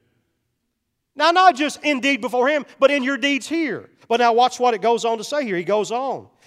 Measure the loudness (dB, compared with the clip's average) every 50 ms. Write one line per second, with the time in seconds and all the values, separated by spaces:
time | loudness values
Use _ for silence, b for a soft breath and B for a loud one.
0 | _ _ _ _ _ _ _ _ _ _ _ _ _ _ _ _ _ _ _ _
1 | _ _ _ 0 2 2 4 6 6 6 6 4 2 -4 -4 -4 -2 -2 -2 0
2 | 0 -2 -2 -2 -2 -4 -2 0 0 0 0 -2 -4 B B B 2 4 4 2
3 | -2 -2 -4 -2 -2 -2 -2 -2 -4 -6 -4 -4 -4 -4 -6 -8 -10 -14 _ b
4 | b b 0 2 2 2 4 4 2 2 2 0 0 0 0 0 0 0 0 0
5 | -2 -2 -4 -4 -6 -6 -6 -6 -4 -4 -4 -4 -4 -2 -2 -2 -2 -4 -6 -6
6 | -6 -6 -8 -10 -12 -16 _ b b